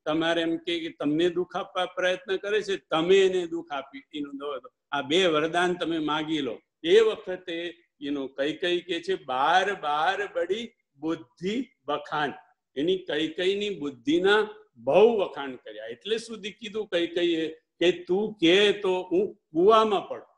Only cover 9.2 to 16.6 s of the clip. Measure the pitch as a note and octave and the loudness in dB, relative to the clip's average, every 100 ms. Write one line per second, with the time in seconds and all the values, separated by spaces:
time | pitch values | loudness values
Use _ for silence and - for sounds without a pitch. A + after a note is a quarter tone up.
9.2 | C#3+ B2+ D3 F#3 F#3+ F#3 D3+ D3+ E3+ G3 | -4 0 4 4 2 -2 -2 0 0 -2
10.2 | G3+ E3+ F3 G#3+ A#3 _ _ C#3 D#3 D#3+ | -4 -4 -2 -4 -6 _ _ _ -6 -6
11.2 | - _ F3+ A3+ B3 _ C#3+ D3 - D3+ | -8 _ -4 -4 -6 _ -6 -6 -4 -4
12.2 | C#3+ - - _ _ C3+ D#3+ F#3+ F3+ D3+ | -4 -6 -18 _ _ -4 -2 -2 -2 -4
13.2 | D#3+ D#3+ F#3 G3 G#3 F3+ C#3+ B2 A#2 E3+ | -4 -2 -2 -2 -4 -6 -8 -6 0 2
14.2 | F#3+ G#3+ G#3 - _ A#2+ A#2+ E3 A3+ A3 | 4 4 2 -6 _ _ 2 8 8 6
15.2 | E3+ - C#3 B2+ A2+ G#2+ A2 B2 G3+ A3+ | -2 -6 -10 -12 -14 -14 -14 -12 -6 -6
16.2 | A#3 A3 G3+ - | -6 -12 -12 -12